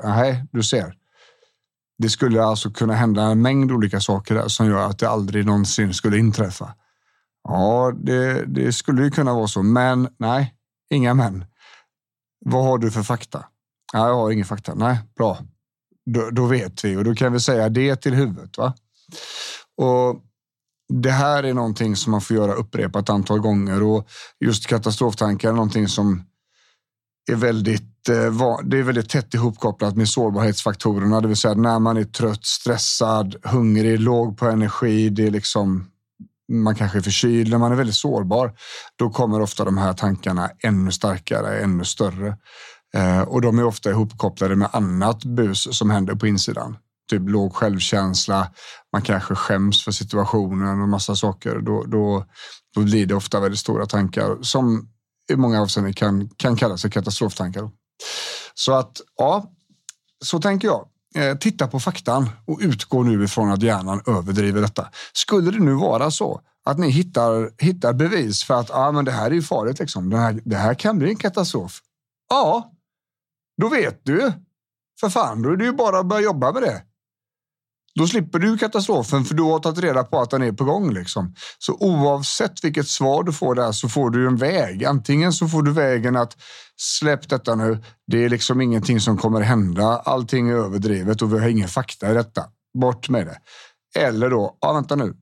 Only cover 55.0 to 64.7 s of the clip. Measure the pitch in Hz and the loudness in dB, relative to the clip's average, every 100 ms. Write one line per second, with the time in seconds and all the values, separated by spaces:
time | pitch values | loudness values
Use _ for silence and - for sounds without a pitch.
55 | _ _ - 135 123 110 101 - 98 98 | _ _ -2 0 2 2 0 0 -2 0
56 | 104 98 101 - 131 113 120 92 104 104 | 0 0 -2 -2 0 2 0 -2 -2 -2
57 | 95 101 107 - 90 95 107 - _ - | -4 -2 -4 -4 -8 -6 -10 -14 _ -18
58 | - - - - - - - 131 123 - | -12 -10 -10 -12 -14 -4 0 2 0 -8
59 | - - 139 196 202 _ _ _ - - | -14 -2 0 0 -2 _ _ _ -20 -20
60 | _ _ - 170 202 196 214 120 - _ | _ _ -4 -2 0 0 0 -2 -4 _
61 | _ 156 139 139 220 - 131 135 - - | _ -4 -2 0 -2 0 -2 -2 -4 -4
62 | - 127 113 - - 151 196 110 - 131 | -2 0 0 -6 -8 -2 0 -2 -2 0
63 | 120 104 101 - 107 98 113 104 95 98 | 2 2 0 0 0 2 2 0 -2 -6
64 | 127 101 90 98 101 101 104 | -2 -2 0 0 0 2 0